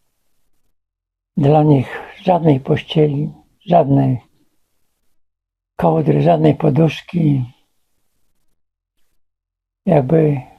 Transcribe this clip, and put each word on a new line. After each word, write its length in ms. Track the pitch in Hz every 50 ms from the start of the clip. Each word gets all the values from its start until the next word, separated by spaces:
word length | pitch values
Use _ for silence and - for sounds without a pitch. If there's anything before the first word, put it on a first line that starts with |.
| _ _ _ _ _ _ _ _ _ _ _ _ _ _ _ _ _ _ _ _ _ _ _ _ _ _ -
dla 260 | 175 143 139 151 151
nich 380 | 151 151 143 135 127 - - - - - - -
żadnej 380 | - 185 180 165 165 160 139 131
pościeli, 720 | - - 151 - - - - 160 151 151 139 143 151 151 - - _ _ _ _ _
żadnej 540 | - - - 143 139 139 139 135 131 127 113 - _ _ _ _ _ _ _ _ _ _ _ _ _ _ _ _ _ _ _ _ _ _ _ _ _ _ _ _ _ _
kołdry, 460 | - - 165 160 160 143 151 147 143
żadnej 320 | 143 170 170 151 160 151 -
poduszki. 960 | - - 151 131 151 165 151 - - - - - 170 160 147 143 131 123 120 - _ _ _ _ _ _ _ _ _ _ _ _ _ _ _ _ _ _ _ _ _ _ _ _ _ _ _ _ _ _ _ _ _ _ _ _ _ _ _ _ _ _ _ _ _ -
Jakby 540 | 190 165 147 127 131 165 160 156 151 143 131 - - _